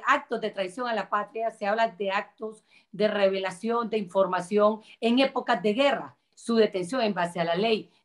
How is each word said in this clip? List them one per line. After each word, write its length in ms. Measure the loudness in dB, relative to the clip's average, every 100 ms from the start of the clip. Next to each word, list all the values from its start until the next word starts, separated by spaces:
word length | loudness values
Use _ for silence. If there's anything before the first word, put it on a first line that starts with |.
| 0
actos 360 | 0 0 -4
de 80 | -4
traición 360 | -4 -6 -6 -4
a 80 |
la 140 | -4 -2
patria, 420 | -4 -4 -6 -6
se 160 | -4 -2
habla 220 | 0 0
de 220 | -2 -4
actos 540 | -4 -6 _ -14 -14 _ _ _
de 160 | 0 0
revelación, 800 | 4 2 2 -4 -4 -2 -2 -2
de 80 | -4
información 840 | -2 0 2 0 0 4 4 2 -8 -4
en 200 | 0 2
épocas 420 | 2 0 -2 0
de 100 | 0
guerra. 440 | 2 2 0 -6 -18 _
Su 220 | _ 0 2
detención 440 | 2 0 -4 -2
en 140 | 0
base 260 | 0 -2 -2
a 40 |
la 100 | -2
ley 360 | 0 0 0 -4 _